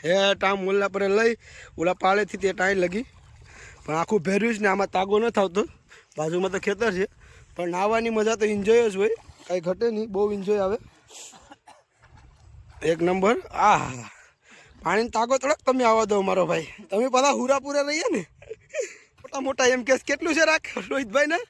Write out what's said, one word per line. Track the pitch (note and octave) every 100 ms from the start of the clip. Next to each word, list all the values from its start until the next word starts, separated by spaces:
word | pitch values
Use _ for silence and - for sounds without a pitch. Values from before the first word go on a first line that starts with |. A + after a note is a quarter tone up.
એ | D3+ F#3+ G3
ટામ | F#3+ G3 G3 F#3
ઓલા | G3+ G3
પર | F#3+ G3
લઈ, | G3+ A#3 A3+ - - - -
ઓલા | E3+
પાળેથી | F3+ F#3+ G3+ G3+ G3
તે | F#3+
ટાઈ | F#3 F#3
લગી. | G3 F3+ G3 C4 - - - - - - - -
પણ |
આખું | D#3 E3 G#3+
ભેર્યું | D#3 G3 A3+
જ | G#3+
ને, | G#3
આમાં | F#3+ F#3+
તાગો | F#3 G3 G#3
ન | A#3
થતો. | A3 F#3+ F3+ - - _ - _ -
બાજુમાં | D#3 F3+ F#3+
તો | F#3
ખેતર | G3 G3 A#3
છે, | F#3 G3 _ - - - -
પણ | F3
નાવાની | F3+ G#3 A3+ A#3
મજા | A3 G#3+
તો | A3+
એન્જોય | G#3+ G#3 G3 A#3 A3+
જ | F#3+
હોય, | G#3+ - - - -
કાંઈ | F3+
ઘટે | E3+ F#3 A#3
નહીં, | G#3+ A3
બહુ | F#3+ G#3
એન્જોય | G3+ F#3+ G#3
આવે. | F#3+ G#3+ - _ _ - - - - C#4+ - - _ _ _ - - _ - - - -
એક | D#3 E3
નંબર. | E3+ F#3+ F#3+ B3
આહા, | - - G3+ E3+ B2+ B2+ A2+ - - _ _ - - -
પાણીનો | D#3+ G3 A#3
તાગો | A3 A#3 C4+
થોડોક | C4+ D#4
તમે | - B3+
આવવા | A#3+ A3
દો | G#3+ G#3
મારો | F#3+ F#3 E3+
ભાઈ, | E3 D#3 - -
તમે | G3 B3+
પાછા | B3 C#4
હુરાપુરા | A3+ B3 C#4 C#4 C#4+
રહીએ | C#4+ D4+ A#4+
ને. | B3+ E3 _ - - _ D#5 G#4+ - _ _
મોટા | - -
મોટા | C4 C4+ B3+
એમ | B3+
કેસ | A#3+ B3+ -
કેટલું | C#4+ E4+
છે | D4+
રાખ | D#4 D#4 - B3 F#3+
રોહિતભાઈ | C#4 A#3 B3 D4
ને? | E4+